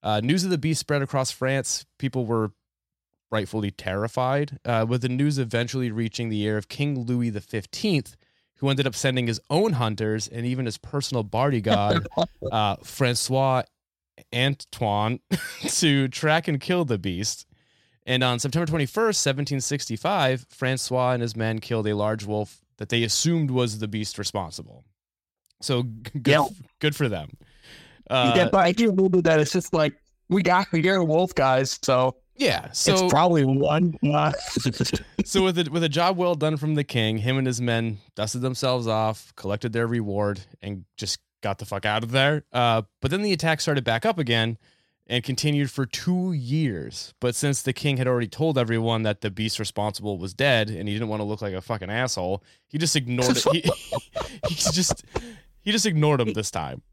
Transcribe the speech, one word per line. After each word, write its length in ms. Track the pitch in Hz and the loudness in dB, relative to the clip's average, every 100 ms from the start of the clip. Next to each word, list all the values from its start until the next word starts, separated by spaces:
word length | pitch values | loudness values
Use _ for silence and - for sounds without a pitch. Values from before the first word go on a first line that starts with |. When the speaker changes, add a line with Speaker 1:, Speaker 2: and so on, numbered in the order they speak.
Speaker 1:
Uh, 180 | - 107 | 0 0
news 220 | 117 180 | 2 0
of 60 | 185 | 2
the 80 | 175 | 0
beast 220 | 147 160 | 0 -2
spread 200 | - 147 | 0 -2
across 300 | 135 139 131 | 0 -2 -2
France. 540 | - 131 135 - - - _ | -2 -2 0 -2 -6 -8 _
People 260 | 135 131 117 | -4 -2 0
were 260 | 113 110 - _ _ _ _ _ _ _ | 0 0 -4 _ _ _ _ _ _ _
rightfully 400 | 110 95 110 101 | -2 -2 -2 -4
terrified, 880 | - - 95 110 - 127 139 147 135 - | -4 -4 -2 -2 0 0 0 -2 -8 -2
uh, 200 | 113 113 | 0 2
with 140 | 123 | 0
the 80 | 123 | 0
news 300 | 127 147 139 | 0 0 0
eventually 500 | 120 113 117 135 123 | -2 -2 -2 -2 -4
reaching 380 | 110 117 - 117 | -2 -4 -4 -4
the 120 | 107 | -2
ear 160 | 104 107 | 0 -2
of 120 | 101 | -4
King 360 | - 143 139 117 | -4 -2 -2 -2
Louis 240 | 123 120 | -2 -2
the 120 | 104 | -4
fifteenth, 760 | - 113 98 - 214 165 - - _ _ _ _ | -6 -8 -8 -4 0 0 -2 -14 _ _ _ _
who 120 | 139 | -2
ended 160 | 135 135 | 2 0
up 80 | 104 | 0
sending 320 | 139 127 120 | 0 0 0
his 120 | 113 _ | -2 _
own 240 | 151 220 | 0 2
hunters 540 | 143 113 104 110 107 107 | 2 0 0 -2 -2 -4
and 180 | 117 120 | -6 -4
even 200 | 127 123 | -2 -4
his 120 | 107 | -6
personal 460 | - 143 135 127 | -8 -6 -2 -4
bodyguard, 840 | 107 110 139 127 104 104 101 107 101 - 85 | -2 0 2 2 2 2 4 0 0 -2 -2
<laughs> 240 | _ - | _ -4
uh, 240 | 110 107 98 | 0 0 -2
Francois 800 | - - 127 120 - 131 135 131 127 _ _ _ _ _ - 120 | -8 0 0 0 0 0 2 0 -2 _ _ _ _ _ -10 0
Antoine, 840 | 131 139 - - 113 104 107 123 _ 190 | 0 0 -8 -4 -2 0 0 -2 _ -4
<laughs> 160 | - - - | -4 -8 -4
to 400 | - 160 139 135 | 0 2 4 2
track 400 | - 156 156 160 | 0 2 2 2
and 120 | 147 | -4
kill 260 | - 180 143 | 0 0 0
the 120 | 110 | -2
beast. 480 | 92 87 107 - - _ _ _ _ _ - | -2 -4 -4 -6 -12 _ _ _ _ _ -2
And 180 | 127 | 0
on 160 | 127 120 | 2 0
September 260 | 139 143 165 | -2 -2 -2
twenty-first, 560 | 160 139 - 226 208 | -2 -2 0 0 0
seventeen 400 | - 135 139 139 | -2 -2 -2 -4
sixty-five, 840 | - 143 - 113 160 196 135 131 123 | -2 -4 -4 -4 -2 2 2 0 -4
Francois 640 | - 131 131 - 127 127 | -6 -2 -2 -2 0 2
and 80 | 127 | 0
his 140 | 117 110 | -2 -2
men 240 | 110 110 | -2 -2
killed 280 | - 117 107 | -2 -2 0
a 80 | 104 | 0
large 300 | 104 110 101 | 0 -2 -4
wolf 340 | 107 104 - _ _ | -4 -4 -10 _ _
that 120 | 110 | -2
they 140 | 117 | 0
assumed 460 | 117 - 160 170 147 | 0 0 0 2 0
was 280 | 127 123 107 | 0 0 -2
the 80 | 107 | -6
beast 300 | 107 107 - | -4 -6 -6
responsible. 680 | 104 104 87 - - - _ _ _ _ _ _ _ _ | -6 -6 -8 -12 -16 -20 _ _ _ _ _ _ _ _
So 220 | - 127 | -2 0
g-, 360 | 123 110 120 147 | 0 -6 -10 -4
good, 80 | 123 | 4
Speaker 2:
Yeah. 140 | 147 | 4
Speaker 1:
f-, 180 | 135 - - _ | 4 -4 -20 _
good 160 | 151 147 | -4 0
for 120 | 135 | -2
them. 220 | 98 73 - - _ - - - - - | -2 -8 -16 -20 _ -20 -20 -20 -20 -4
Uh, 240 | 131 120 120 | 2 4 4
Speaker 2:
Yeah, 140 | 180 | 6
but 140 | 196 175 | 6 4
I 60 | |
do 160 | 196 233 | 4 4
remember 320 | 190 190 185 | 4 4 4
that 180 | 165 160 | 6 4
it's 140 | 147 | 4
just 200 | 185 - | 0 0
like, 200 | 165 151 - _ _ _ | 2 2 0 _ _ _
we 140 | 190 | 2
got, 260 | 180 180 196 | 4 4 2
we 100 | 165 | 2
got 140 | 165 190 | 4 4
a 80 | |
wolf, 300 | 170 156 180 - | 4 4 2 2
guys, 440 | 135 131 135 - | 4 4 2 -2
so 320 | - 127 127 - _ _ | 2 4 4 0 _ _
Speaker 1:
yeah, 360 | 262 95 - | 0 2 -2
so 220 | - - | -2 4
Speaker 2:
it's 200 | 190 180 | 4 6
probably 320 | 139 175 170 135 | 6 6 6 4
one. 500 | 135 151 151 175 151 | 4 4 4 2 2
Uh, 280 | 147 147 151 | 2 4 2
<laughs> 920 | 143 - - - 120 120 - - - | 0 -4 -2 -2 -2 -2 -2 -8 -6
Speaker 1:
so 200 | 202 196 | -2 2
with 160 | 190 175 | 2 2
a, 100 | 160 | 0
with 120 | 160 | 0
a 60 | 165 | 0
job 280 | 147 170 185 | 2 2 2
well 160 | 180 165 | 0 2
done 220 | 151 156 | 0 0
from 160 | 151 151 | 0 0
the 80 | |
king, 360 | 143 123 110 110 | 0 0 2 0
him 180 | 110 131 | 0 0
and 80 | 131 | 0
his 140 | 120 | -2
men 380 | 123 113 113 104 _ - | 0 0 0 -6 _ -6
dusted 260 | 107 123 | -6 -2
themselves 460 | 127 127 135 127 113 | -4 -2 0 0 0
off, 440 | 110 110 110 - - | 0 0 -2 -10 -12
collected 360 | 95 104 120 | -6 -4 -2
their 140 | 113 117 | -2 -2
reward, 540 | 120 107 98 104 101 95 - | -2 -2 -2 -2 -4 -10 -16
and 220 | 98 101 90 - | -12 -12 -12 -10
just 220 | 101 - _ _ | -8 -8 _ _
got 180 | 104 98 | -6 -6
the 60 | 101 | -6
fuck 200 | 101 104 | -4 -2
out 180 | 107 | -2
of 60 | 113 | 0
there. 320 | 131 139 151 - | 2 2 0 -2
Uh, 300 | 127 120 113 107 _ | 0 2 2 0 _
but 100 | - | -4
then 100 | 180 | -2
the 100 | 208 | 0
attack 300 | 180 165 156 | 0 0 0
started 220 | - 143 120 | 0 0 0
back 180 | 113 220 | 0 0
up 120 | 196 | -2
again, 400 | 131 117 113 113 _ _ _ _ _ | 2 2 2 -2 _ _ _ _ _
and 160 | 123 | -4
continued 460 | - 131 151 147 139 | -2 -2 0 0 0
for 160 | - 135 | -2 -4
two 460 | - - 180 185 | -4 -2 0 0
years. 840 | 165 120 151 151 90 62 - - _ | -4 -2 0 0 -2 -8 -12 -16 _
But 160 | 123 120 | -4 0
since 260 | 147 139 | 0 0
the 120 | - | -2
king 240 | 123 143 131 | -2 0 0
had 100 | 127 | 2
already 200 | 123 113 | 0 -2
told 300 | - 160 135 | -2 0 2
everyone 460 | 117 113 113 113 | 0 0 0 0
that 180 | 110 101 | 0 -2
the 80 | 107 | -4
beast 300 | 92 110 - | -4 -4 -2
responsible 580 | 107 - 104 104 104 98 | -6 -2 -4 -4 -6 -6
was 160 | 95 | -6
dead 360 | - 143 123 107 | 0 2 4 2
and 180 | 101 101 | -2 -4
he 80 | 104 | -4
didn't 140 | 113 | -4
want 100 | 107 | -4
to 60 | 104 | -4
look 160 | 104 | -4
like 120 | 104 | -6
a 80 | 92 | -6
fucking 280 | - 110 95 | -6 -8 -4
asshole, 540 | 107 127 - 90 98 _ _ _ | -2 -2 -2 -4 -4 _ _ _
he 100 | 147 | -4
just 180 | 160 156 | 0 0
ignored 420 | 123 123 127 - | 0 0 2 2
it. 80 | - | 4
He, 80 | 170 - - - 640 - - - 247 - | 2 2 -2 -4 -8 -6 -10 -8 -8 -6
<laughs> 0 | |
he 80 | 165 | -2
just, 480 | - 165 180 - - - 233 220 - _ | -2 0 0 -2 -4 -8 -8 -18 -20 _
he 100 | - | -2
just 140 | 214 220 | 0 2
ignored 360 | 160 151 143 | 2 4 4
him 120 | 113 | 2
this 180 | 107 107 | 0 -4
time. 300 | 92 73 65 _ | -4 -6 -8 _